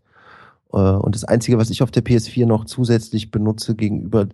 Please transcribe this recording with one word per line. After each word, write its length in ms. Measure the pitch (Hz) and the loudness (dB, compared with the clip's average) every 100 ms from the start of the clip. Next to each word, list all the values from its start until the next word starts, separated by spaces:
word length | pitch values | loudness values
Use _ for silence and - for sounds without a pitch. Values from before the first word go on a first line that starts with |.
| _ _ - - - _ _ | _ _ -20 -20 -20 _ _
Äh, 60 | 98 | 2
und 360 | 95 98 - | 2 2 0
das 120 | 110 110 | -2 0
Einzige, 320 | 117 117 117 | 0 2 2
was 120 | 117 | 2
ich 140 | - | 0
auf 80 | 127 | 0
der 80 | 123 | 0
P 160 | - 120 | 2 0
S 140 | 113 | 0
vier 160 | - 117 | 0 2
noch 180 | 110 | 2
zusätzlich 680 | 110 - 120 117 110 110 110 | -2 -4 0 0 0 -6 -4
benutze 440 | 107 107 110 - 107 | -2 -2 -2 -4 -4
gegenüber, 540 | 104 104 98 110 95 | -2 -4 -2 0 0